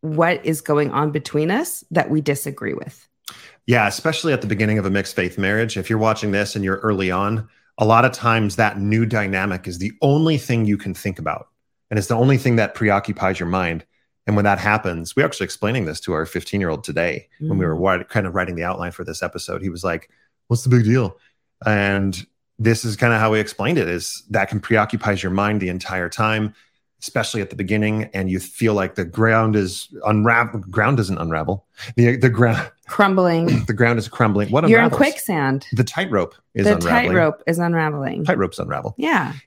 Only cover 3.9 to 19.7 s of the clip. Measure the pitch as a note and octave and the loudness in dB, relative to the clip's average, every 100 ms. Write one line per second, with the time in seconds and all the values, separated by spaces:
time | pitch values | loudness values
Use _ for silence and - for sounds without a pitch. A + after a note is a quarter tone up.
3.9 | - D#3+ D#3 E3 C3+ G2+ G2+ G#2+ G#2+ F#2+ | 0 -4 -2 -2 -2 -2 -2 0 0 0
4.9 | G2 F#2 - F2+ - G2 G#2+ A2+ G2+ F#2 | -2 -2 -4 -4 -2 -2 0 -2 -4 -2
5.9 | A2 A2 G#2+ G#2 G2+ G2+ G#2+ F#2+ F#2+ A2 | 0 2 0 0 0 -2 -2 -2 -2 0
6.9 | G2 F#2+ F2+ G2+ A2 A2 _ _ - G#2+ | 0 0 0 0 -2 -6 _ _ -2 4
7.9 | A2+ B2 - A#2 A2+ G#2 F#2+ G#2+ G2+ G2+ | 6 4 2 0 2 0 2 0 0 0
8.9 | A2 A#2 A2+ G2+ F#2+ G2+ F2+ F#2+ E2+ G2 | 0 0 0 -2 -2 -2 -4 -8 -8 -8
9.9 | - D3 D3 D#3+ D3+ - A#2 G#2+ G2+ G2 | 0 2 4 2 0 0 0 2 0 -2
10.9 | F2+ G#2 F2+ D#2 D#2 - _ _ _ _ | -6 -8 -6 -6 -8 -10 _ _ _ _
11.9 | G#2+ F#2+ A2+ B2+ C3+ C3 A#2 G#2 - A2 | -2 0 2 4 4 4 2 0 0 2
12.9 | G2+ G2+ F#2+ F#2+ F#2 E2+ F#2+ F2 E2 - | 2 0 -2 -2 -2 -2 0 0 -4 -8
13.9 | _ _ _ - G#2+ G2+ G2 G2+ G#2+ F#2+ | _ _ _ -2 2 2 2 2 0 0
14.9 | E2+ E2+ - D#3 - F#2 - G#2 B2+ E2+ | -6 -6 -2 -2 -2 -8 -4 -2 -2 -4
15.9 | D#2 - D#2+ D#2+ F2 - G2+ F2+ D#2 - | -6 -4 -4 -2 -6 -6 -4 -2 -4 -4
16.9 | D2+ E2+ - - _ D#3 - F2 D#2 F#2+ | -2 -2 -4 -12 _ -4 -2 0 0 0
17.9 | F2+ - A2 F#2+ F2+ F2+ F2 E2+ F#2 F2 | 0 -2 -4 -2 -4 -4 -4 -6 -6 -8
18.9 | - F2+ E2 F2 F2 - F2 F#2 | -8 -12 -8 -8 -8 -10 -8 -8